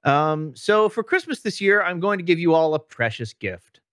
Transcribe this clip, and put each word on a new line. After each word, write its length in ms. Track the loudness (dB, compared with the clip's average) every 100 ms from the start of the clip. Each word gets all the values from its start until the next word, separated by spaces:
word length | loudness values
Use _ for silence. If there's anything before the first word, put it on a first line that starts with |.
Um, 520 | 2 2 2 -2 -6 -8
so 320 | 0 2 2
for 140 | -2
Christmas 380 | -2 -2 -2 -8
this 200 | -6 -2
year, 220 | 2 2
I'm 180 | 2 -2
going 180 | -2 -2
to 60 |
give 140 | 0 2
you 160 | 4
all 180 | 4 2
a 60 | 0
precious 560 | -6 -4 -4 -4 -12
gift. 460 | -8 -10 -10 _ _ _